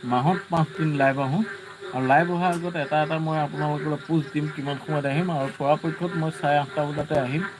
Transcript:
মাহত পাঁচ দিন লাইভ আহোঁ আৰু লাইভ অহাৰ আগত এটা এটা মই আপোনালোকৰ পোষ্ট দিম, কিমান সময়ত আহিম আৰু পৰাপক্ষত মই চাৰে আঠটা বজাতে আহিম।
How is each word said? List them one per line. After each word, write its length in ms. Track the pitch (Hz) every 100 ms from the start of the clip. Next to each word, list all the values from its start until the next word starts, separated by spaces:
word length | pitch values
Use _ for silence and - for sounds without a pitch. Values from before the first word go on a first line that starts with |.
মাহত 340 | 127 123 139 190 -
পাঁচ 200 | 170 160
দিন 180 | - 160 147
লাইভ 200 | 139 135
আহোঁ 220 | 135 165 220 - - - -
আৰু 160 | 127 131
লাইভ 200 | 143 175
অহাৰ 220 | 175 180
আগত 220 | 170 175 170
এটা 200 | 139 151
এটা 160 | 151 160
মই 200 | 160 156
আপোনালোকৰ 560 | 147 151 151 147 156 143
পোষ্ট 280 | - 160 143
দিম, 160 | 151 147
কিমান 280 | 147 139 139
সময়ত 280 | - 151 139
আহিম 220 | 143 180
আৰু 180 | 156 135
পৰাপক্ষত 580 | - 143 156 165 156 175 170
মই 140 | 160
চাৰে 240 | 156 147 147
আঠটা 220 | 139 -
বজাতে 300 | 147 147 147 151
আহিম। 240 | 127 147 196 -